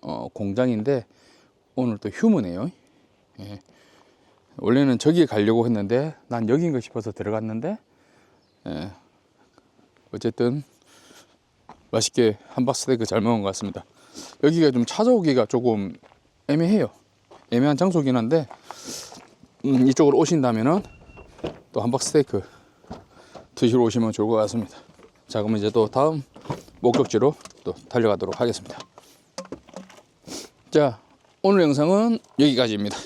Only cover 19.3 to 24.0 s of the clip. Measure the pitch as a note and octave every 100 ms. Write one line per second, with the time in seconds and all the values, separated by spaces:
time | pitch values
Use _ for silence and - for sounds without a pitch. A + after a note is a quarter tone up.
19.3 | _ _ _ C#3 C3 B2+ C3 D3 C3+ D#3+
20.3 | E3 B2+ A2 A#2+ F#3 - - - - -
21.3 | - - - _ A#2+ A2 B2+ - D3+ C3+
22.3 | G#2 - - _ _ _ - _ _ -
23.3 | - - - A#2+ B2 A#2 A#2